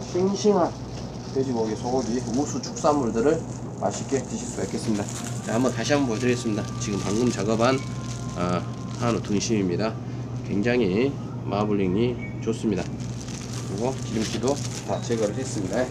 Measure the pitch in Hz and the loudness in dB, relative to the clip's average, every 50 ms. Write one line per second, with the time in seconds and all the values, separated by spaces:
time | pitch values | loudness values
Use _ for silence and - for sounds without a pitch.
0 | - - - 180 185 196 202 196 - 208 202 190 165 - - - - - - - | -10 -2 0 2 4 4 2 4 4 4 6 6 4 2 0 -6 -8 -8 -8 -8
1 | - - - - - - 123 135 135 131 123 117 113 110 107 98 - 120 127 131 | -8 -8 -8 -8 -8 -4 -2 -2 0 0 2 0 0 0 0 -2 -2 0 0 0
2 | 120 107 113 127 123 120 110 127 147 - - 131 120 - - - - 160 147 147 | 0 0 -2 -2 -2 0 0 0 0 0 -2 -4 -4 -6 -8 2 4 4 4 4
3 | 131 113 104 113 120 143 160 160 - - - - - - - - 107 104 101 - | 2 2 2 4 4 4 4 2 0 -6 -8 -8 -8 -8 -6 -2 -2 -2 0 -2
4 | - - 131 131 - - 120 110 - - - - 95 92 - 113 - 117 107 101 | -4 0 0 -2 -2 -2 -6 -6 -6 -6 -4 -4 -4 -2 -4 -4 0 0 0 0
5 | 101 - - - - - - - - 110 107 117 131 127 123 120 113 - 147 143 | 0 -4 -6 -6 -6 -6 -6 -6 -4 0 2 2 2 2 2 0 2 2 4 2
6 | 143 123 110 107 123 123 123 117 - 117 104 104 - - - - - 110 101 95 | 4 2 0 2 2 2 2 2 2 0 0 0 -2 -2 -4 -4 -2 -2 -2 0
7 | 95 92 98 110 123 123 - - 95 107 113 110 113 127 135 131 123 - - - | 0 0 0 2 2 2 2 2 2 2 4 4 4 4 4 2 0 -4 -6 -6
8 | - - - - - - - 82 90 90 90 85 - - - - - - - - | -6 -6 -6 -6 -6 -6 -2 -2 0 2 2 0 0 -2 -6 -6 -6 -6 -4 0
9 | 120 120 113 92 - - 104 98 - - 117 107 98 90 87 87 101 113 117 - | 2 2 2 2 0 0 0 0 2 2 2 2 4 2 2 2 0 -2 -2 -4
10 | - - - - - - - - - - 92 98 104 120 120 123 117 92 90 104 | -6 -6 -6 -6 -6 -6 -6 -6 -4 -2 0 2 2 4 4 4 4 4 4 4
11 | 127 139 139 - - - - 120 117 - 98 101 107 107 107 101 98 92 90 104 | 2 2 0 -2 -6 -6 -6 -6 -4 -2 2 2 2 2 4 2 2 2 4 4
12 | 120 123 120 117 120 101 - - - 113 113 - - 113 101 90 87 - - - | 2 2 0 -2 -6 -6 -6 -4 -2 -2 -2 0 0 0 0 0 -2 -4 -6 -6
13 | - - - - - - - - - - - - - - - 101 110 127 143 123 | -6 -6 -6 -6 -8 -8 -8 -8 -8 -8 -6 -6 -6 -6 -4 -2 -2 -2 -2 -2
14 | - - - 113 110 95 - 113 117 123 139 143 - - - - - - 101 90 | -4 -4 -2 -2 -2 0 -2 0 2 2 0 0 -2 -6 -6 -6 -4 -4 -4 -4
15 | - - 120 113 110 101 - 127 131 - - 113 98 92 95 117 127 123 | 0 -2 0 2 2 0 0 -2 -4 -4 -4 -4 -2 -2 0 0 0 -2